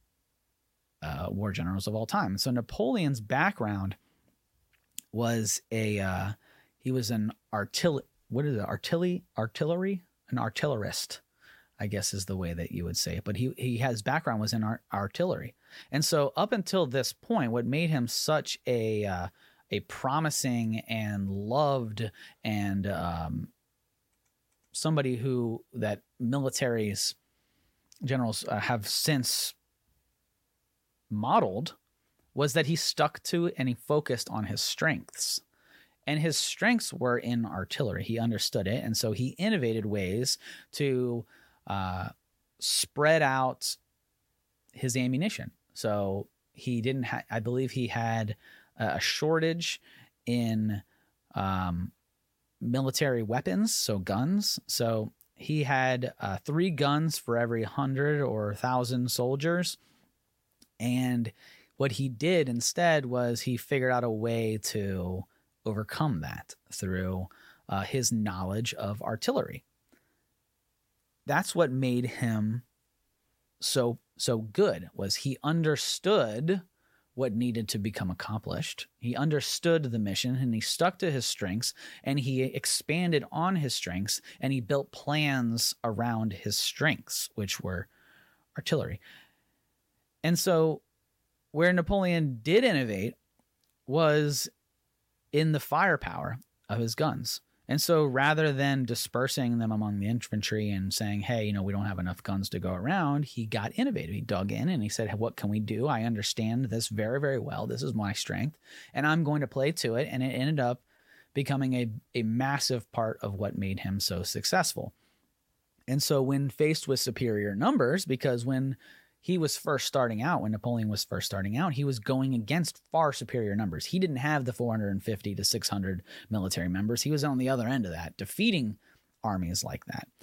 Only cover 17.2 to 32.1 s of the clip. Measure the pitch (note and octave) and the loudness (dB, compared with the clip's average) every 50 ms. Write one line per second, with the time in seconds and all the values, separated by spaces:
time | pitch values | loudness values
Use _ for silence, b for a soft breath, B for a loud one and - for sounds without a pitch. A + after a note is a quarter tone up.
17.2 | - - A#2 A2 A#2 A#2 A2+ A#2+ A#2+ A#2 C3 D3+ E3+ E3 D#3+ C3+ A#2+ A2+ - - | -4 -2 0 0 0 0 0 0 0 0 0 0 2 2 2 2 0 0 -2 -2
18.2 | - - D#3 D3+ C#3 - - - _ - B2 A#2 A2 A2 A2 G#2+ G#2 G2 F#2 F2+ | 0 2 2 2 0 -2 -6 -4 _ 0 0 2 2 0 0 0 0 0 -2 -2
19.2 | F2 F2 b b b b b b b _ - G#2 - - - - - C3 C3+ D#3 | -4 -6 b b b b b b b _ -4 -4 -4 -6 -8 -4 -2 0 0 2
20.2 | D#3+ D3+ C#3+ - - C3 B2 A#2 A#2 A2 A2 A2+ - - A2+ A2 G#2+ G#2 G#2 G2+ | 0 0 0 0 0 0 0 0 0 0 -2 -4 -4 -4 -4 -4 -2 -2 -2 -2
21.2 | G2 G2 G2 G2 G2+ G#2+ A#2+ C#3+ D#3 C#3+ C#3 C3 A#2+ A2 G#2+ G#2 A#2 G#2 B B | -2 -2 -2 -2 -2 0 0 2 2 2 2 0 -2 -4 -4 -4 -6 -6 B B
22.2 | B B B _ - A2 G#2+ G#2 G2+ G2+ G2 G2 F#2+ G2+ F#2+ E2 E2+ F2 E2 E2 | B B B _ -4 -2 -2 0 0 0 0 0 0 0 -2 -2 -2 -2 -2 -2
23.2 | D#2+ D#2+ E2 - F2+ - _ _ _ _ _ _ _ _ _ _ _ _ _ _ | -4 -4 -4 -6 -6 -8 _ _ _ _ _ _ _ _ _ _ _ _ _ _
24.2 | _ _ _ _ _ _ _ _ _ _ - - - D#3 D#3+ D3 C3+ C3 B2+ A#2 | _ _ _ _ _ _ _ _ _ _ -8 -4 0 2 2 2 2 2 0 0
25.2 | A#2 C3+ B2+ B2 A#2+ A2+ A2+ A2+ - _ - A#2+ A2 G#2+ G#2 - - _ _ - | 0 0 0 2 0 0 -2 -4 -8 _ -6 -4 -2 -2 -2 -4 -6 _ _ -4
26.2 | B2 A#2 C3 C#3+ C3+ C3 - - C#3 B2 A#2 A#2 G#2+ G#2 G2 - - - - - | -2 0 0 2 0 0 0 0 0 2 2 2 0 0 0 0 -2 -2 -4 -6
27.2 | _ _ _ _ _ _ _ _ _ _ _ _ _ _ - - - B2 C3+ C3 | _ _ _ _ _ _ _ _ _ _ _ _ _ _ -12 -8 -4 -2 0 0
28.2 | B2 A2+ G#2+ - - - - G#2 - - B2+ A2+ G2+ - - - - - D3+ C3+ | 0 0 -2 -2 -4 -2 -2 -2 0 0 0 0 -2 -2 -2 0 0 2 2 2
29.2 | B2 - - - - - - _ _ _ _ _ _ _ _ _ _ _ _ _ | 2 0 0 -2 -2 -4 -6 _ _ _ _ _ _ _ _ _ _ _ _ _
30.2 | _ _ _ _ _ _ _ _ _ _ _ _ _ _ _ _ _ - A2+ G#2 | _ _ _ _ _ _ _ _ _ _ _ _ _ _ _ _ _ -6 -4 -2
31.2 | G#2+ B2 F3 A3+ F3+ G#2 F#2 G#2 D3 - - - _ _ _ _ _ _ | 0 2 4 4 4 2 0 -2 -4 -6 -8 -12 _ _ _ _ _ _